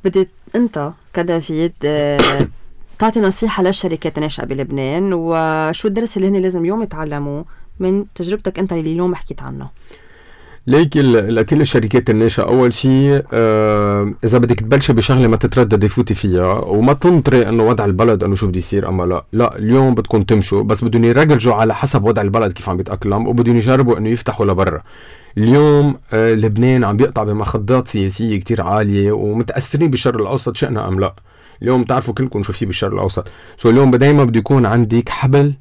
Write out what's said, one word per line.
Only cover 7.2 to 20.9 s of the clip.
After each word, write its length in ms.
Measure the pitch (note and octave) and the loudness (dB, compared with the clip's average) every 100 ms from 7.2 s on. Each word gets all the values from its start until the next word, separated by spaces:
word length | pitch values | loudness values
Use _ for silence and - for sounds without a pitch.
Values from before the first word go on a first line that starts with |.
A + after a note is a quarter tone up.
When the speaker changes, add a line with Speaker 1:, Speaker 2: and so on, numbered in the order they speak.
| C#3+ C#3+ D#3+ - - - | -8 -8 -12 -18 -20 -6
Speaker 1:
من 260 | F#3 G3 G3+ - | -2 -2 -4 -10
تجربتك 440 | F3 G#3 - F3+ | -6 -6 -6 -6
أنت 140 | F#3+ | -6
اللي 180 | E3+ D#3 | -4 -4
اليوم 240 | E3 F3+ F3+ | -4 -4 -4
حكيت 280 | - C3 | -10 -12
عنه؟ 240 | C3 C3+ C3+ - - - - - - - - - - | -12 -12 -16 -18 -20 -20 -20 -20 -20 -20 -20 -14 0
Speaker 2:
ليك 300 | C#3 E3 D3+ | 2 2 2
ال-، 380 | C3+ A#2 G2+ A2+ | 4 4 2 -2
لكل 260 | A2 C#3+ | 0 2
الشركات 480 | D3 B2 A2 B2+ B2 | 2 0 2 0 2
الناشئة، 340 | G#2+ A2+ A2 | 2 2 0
أول 300 | - B2 B2 | 0 2 2
شيء، 480 | A#2+ C3+ C3 C#3 C#3+ C3+ | 2 2 2 4 2 0
آه، 800 | A#2 A2+ G#2+ G#2+ G#2 G2+ G2+ G2+ - | 0 2 2 2 2 0 0 -2 -2
إذا 140 | A#2 B2 | 0 2
بدك 220 | A#2+ A2+ | 2 0
تبلشي 340 | G#2+ C#3 C#3 | 2 0 2
بشغلة 340 | B2+ A2 C3 A#2+ | 0 2 2 4
ما 80 | A2 | 2
تترددي 520 | A#2+ - A2+ G#2 G2+ | 0 2 2 4 2
فوتي 260 | A2 A#2+ | 0 -2
فيها، 400 | G#2 G2+ F2+ F2+ | -2 0 0 0
وما 400 | G#2 - G2+ B2 | 0 -2 2 2
تنطري 560 | C#3+ F3 F3 C#3 B2+ G#2 | 4 4 4 4 2 2
إنه 140 | A2+ A2 | 2 2
وضع 180 | A2+ G2+ | 2 0
البلد 380 | F#2 A#2 G#2+ | 2 2 2
إنه 120 | F#2 F#2+ | 0 -2
شو 120 | G2 | -2
بده 100 | F2+ | -4
يصير، 320 | F2+ G2+ - | -4 -4 -2
أما 140 | F#2 | -2
لا، 220 | F2+ F2 - | -2 -4 -4
لا، 240 | G#2+ A#2+ - | 0 0 0
اليوم 380 | G#2+ B2+ C3 A#2 | 0 4 4 2
بدكم 260 | - A2 | 0 0
تمشوا، 420 | F#2+ A2 G2 G2 | 2 2 2 0
بس 200 | G#2+ G#2+ | 0 -2
بدهم 200 | A#2+ | 0